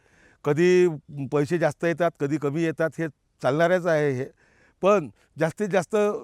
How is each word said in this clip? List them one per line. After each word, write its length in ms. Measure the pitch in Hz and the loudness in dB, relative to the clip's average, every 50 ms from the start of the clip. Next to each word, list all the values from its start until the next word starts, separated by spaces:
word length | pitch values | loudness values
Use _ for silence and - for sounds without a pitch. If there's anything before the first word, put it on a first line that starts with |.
| _ _ _ _ _ _ _ _ - | _ _ _ _ _ _ _ _ -4
कधी 440 | 147 147 151 175 180 180 180 180 175 156 147 - - 147 143 139 120 147 | -2 0 4 4 6 6 6 4 4 2 -2 -12 -14 -12 -10 -8 -2 0
पैसे 260 | 143 151 - 180 165 | 0 0 0 -2 0
जास्त 260 | 160 151 - - 170 | 0 -2 -2 -2 -4
येतात, 260 | 170 165 147 170 170 - - | -2 -2 0 -2 -2 -2 -2
कधी 160 | 147 139 151 | -4 -4 -4
कमी 260 | 147 147 139 139 165 165 | -2 -4 -4 -2 -2 -2
येतात, 280 | 160 156 - 160 160 - - | -2 -2 -2 -4 -4 -4 -6
हे 100 | 165 151 - _ _ _ _ - - | -8 -8 -8 _ _ _ _ -4 -2
चालणारच 440 | 127 139 156 170 170 185 185 170 | -2 0 2 2 2 2 0 0
आहे 240 | 175 160 151 151 143 | 0 0 0 0 0
हे. 140 | 131 123 135 - - _ _ _ _ _ _ _ _ - 180 | -2 -4 -6 -10 -12 _ _ _ _ _ _ _ _ -2 2
पण 260 | 190 208 196 147 107 - _ _ _ - 135 | 2 2 2 0 -4 -12 _ _ _ -6 -4
जास्तीत 300 | 156 165 - - 208 190 | -4 -2 -2 -4 -6 -2
जास्त 280 | 180 190 165 - 214 208 208 208 202 143 | -2 -2 -2 0 0 0 0 0 -2 -4